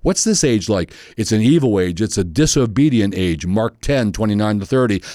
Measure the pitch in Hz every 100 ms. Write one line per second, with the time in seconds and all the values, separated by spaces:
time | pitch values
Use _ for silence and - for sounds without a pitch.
0 | 165 190 220 196 147 110 92 101 85 -
1 | - - 107 107 113 160 131 101 90 85
2 | 107 - 90 80 151 147 120 101 151 120
3 | 101 95 92 80 87 101 110 - - 139
4 | 107 95 107 104 107 104 98 131 123 98
5 | -